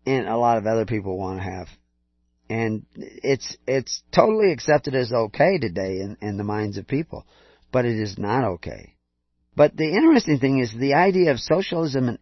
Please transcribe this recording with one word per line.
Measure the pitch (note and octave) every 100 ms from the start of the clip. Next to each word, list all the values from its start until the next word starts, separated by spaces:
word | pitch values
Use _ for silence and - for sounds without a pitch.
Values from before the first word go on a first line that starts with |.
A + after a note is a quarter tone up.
| C3
and | C3+ G2+
a | A#2
lot | A#2+ A2+
of | G#2+
other | A2+ G2+
people | G#2+ G2 F#2
wanna | F#2 F#2
have. | F#2+ F#2 F2 - _ _ _ _ _ _ -
And | A2+ A2+ A2 - -
it's, | - - C3 C3+ - - -
it's | C3+ - - _
totally | - A3 A3 G3
accepted | C3+ - D3 D3
as | C3 A#2
okay | A#2+ A2 - D#3+ F#3+
today | A2 F2 F#2+ F#2+
in, | G2 G#2+
in | G#2 G2+
the |
minds | G#2 G#2+ G#2+ G2+
of | -
people, | C3+ D#3+ - - _ _ _ _
but | B2+ A#2+
it | A2
is | G#2 F#2+
not | G2+ B2+
okay. | A2 F2 - G#1+ - _ _ _ _ _ _ -
But | D3+ -
the | D#3
interesting | F#3+ D#4+ C4 - C#3
thing | C3+ C3+
is | A#2
the | A2+ C#3 C#3+
idea | F#3+ F#3 E3
of | C3
socialism | - E3 F#3+ E3 D#3+ C3 B2
and | -